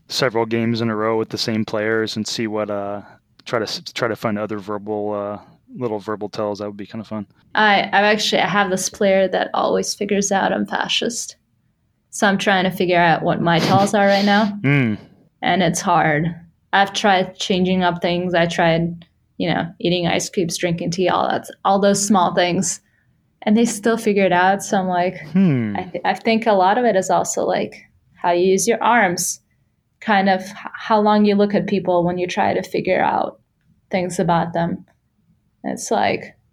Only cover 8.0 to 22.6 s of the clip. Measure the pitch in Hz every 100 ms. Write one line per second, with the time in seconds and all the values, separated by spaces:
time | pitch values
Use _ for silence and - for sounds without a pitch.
8 | 208 214 - 208 175 196 196 185 - -
9 | 202 190 190 185 - - - 185 196 -
10 | 202 202 196 196 196 196 202 - 196 -
11 | - 240 - - _ _ _ _ _ _
12 | _ - 208 196 214 190 185 185 180 175
13 | 170 156 170 - 170 170 160 190 202 208
14 | 202 196 202 202 214 202 120 143 120 104
15 | - _ _ _ - 180 170 165 196 170
16 | 160 147 165 - - _ _ 190 196 202
17 | 214 190 185 - - 190 185 185 180 170
18 | 185 175 180 175 170 170 170 165 170 170
19 | - _ _ _ 180 - 165 - 175 180
20 | 170 185 - - 165 - 180 170 175 165
21 | 180 - - - - - - 196 202 202
22 | - 202 175 175 180 175